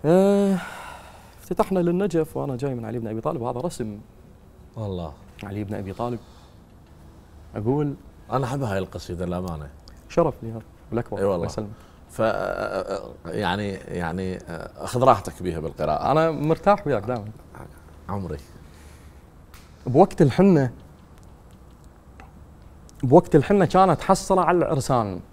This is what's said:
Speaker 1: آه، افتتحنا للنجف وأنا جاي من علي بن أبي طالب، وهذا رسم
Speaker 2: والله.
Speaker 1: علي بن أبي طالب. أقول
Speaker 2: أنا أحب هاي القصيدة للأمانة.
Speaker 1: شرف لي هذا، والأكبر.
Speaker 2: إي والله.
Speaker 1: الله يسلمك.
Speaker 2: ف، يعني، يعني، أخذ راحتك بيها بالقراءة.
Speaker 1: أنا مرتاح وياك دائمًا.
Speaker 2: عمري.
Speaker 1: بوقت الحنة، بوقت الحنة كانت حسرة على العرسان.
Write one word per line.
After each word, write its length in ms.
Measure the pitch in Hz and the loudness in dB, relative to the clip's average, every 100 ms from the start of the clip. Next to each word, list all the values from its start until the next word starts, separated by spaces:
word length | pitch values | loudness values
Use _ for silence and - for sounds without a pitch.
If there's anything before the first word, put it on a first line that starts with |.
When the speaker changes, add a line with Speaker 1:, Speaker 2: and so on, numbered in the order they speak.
| 147 | 6
Speaker 1:
آه، 520 | 180 196 202 202 185 - - - - - - - - | 6 6 4 2 0 -4 -14 -16 -18 -20 -20 -20 -20
افتتحنا 380 | - 185 214 190 | -8 -2 0 2
للنجف 580 | 175 180 196 165 156 135 | 2 2 2 0 -2 -4
وأنا 180 | 139 123 | -6 -4
جاي 200 | 139 123 | -4 -4
من 100 | 110 | -6
علي 140 | 120 | -6
بن 80 | 113 | -6
أبي 140 | 110 | -4
طالب، 200 | 151 143 | -4 -4
وهذا 180 | 117 123 | -6 -4
رسم 400 | 170 - 110 104 - - - - - - - - | -6 -6 -8 -8 -16 -20 -20 -20 -20 -20 -18 -10
Speaker 2:
والله. 380 | 107 92 82 73 - - | -8 -6 -8 -12 -20 -14
Speaker 1:
علي 200 | 101 101 | -10 -8
بن 100 | 101 | -6
أبي 200 | 104 95 | -8 -8
طالب. 260 | 95 120 117 - - - - - - - - - - - - - 110 | -6 -6 -6 -12 -20 -20 -20 -20 -20 -20 -20 -20 -20 -20 -20 -12 -6
أقول 380 | 107 143 147 139 - - - | -2 0 -2 -6 -16 -20 -6
Speaker 2:
أنا 140 | 123 131 | -4 -2
أحب 180 | 139 | -4
هاي 140 | 123 95 | -2 -2
القصيدة 480 | 92 92 - 87 87 | -4 -10 -10 -6 -4
للأمانة. 440 | 87 92 78 71 - - - - | -4 -6 -8 -12 -18 -20 -20 -4
Speaker 1:
شرف 240 | - 165 - | 0 0 -2
لي 80 | 113 | -10
هذا، 100 | 113 - - - | -12 -14 -20 -6
والأكبر. 260 | 113 120 98 | -6 -4 -2
Speaker 2:
إي 60 | |
والله. 120 | 98 90 | 0 0
Speaker 1:
الله 100 | 104 | -2
يسلمك. 240 | - 104 110 - - - | -6 -8 -12 -20 -20 -16
Speaker 2:
ف، 100 | - 110 98 95 92 104 98 95 98 - - 85 | -2 0 0 -4 -4 -4 -6 -6 -8 -8 -14 -8
يعني، 460 | 104 95 95 101 | -2 -2 -2 -4
يعني، 680 | 95 - 90 85 90 95 92 - 82 - - | -6 -8 -6 -4 -4 -6 -8 -10 -12 -12 -12
أخذ 260 | 90 123 | -6 4
راحتك 400 | 131 107 - - | 6 6 0 -6
بيها 160 | 90 82 | -6 -4
بالقراءة. 520 | 78 - 78 76 - | -8 -4 -2 0 2
Speaker 1:
أنا 200 | 147 165 | 2 2
مرتاح 560 | 147 147 160 202 202 151 | 0 -2 0 2 2 0
وياك 160 | 117 | -2
دائمًا. 220 | 101 120 107 - - - - - - - - | -2 -6 -8 -14 -20 -18 -18 -20 -20 -20 -8
Speaker 2:
عمري. 280 | 101 87 78 - - - - - - - - - - - - - - - | -6 -6 -8 -12 -20 -20 -20 -20 -20 -20 -20 -20 -20 -20 -20 -20 -12 0
Speaker 1:
بوقت 340 | 127 196 - | 4 4 6
الحنة، 500 | 147 - 196 160 131 - - - - - - - - - - - - - - - - - - - - - - - | 4 6 6 6 4 -4 -20 -20 -20 -20 -20 -20 -20 -20 -20 -20 -20 -20 -20 -20 -20 -20 -20 -20 -20 -20 -20 -6
بوقت 320 | 127 156 - 151 | 6 6 8 4
الحنة 300 | 127 202 180 | 6 4 4
كانت 360 | 185 190 147 | 6 4 4
حسرة 400 | - 190 - 190 | 2 0 2 2
على 160 | 165 175 | 4 2
العرسان. 640 | 151 151 - 127 104 90 - | 2 0 0 0 0 -6 -12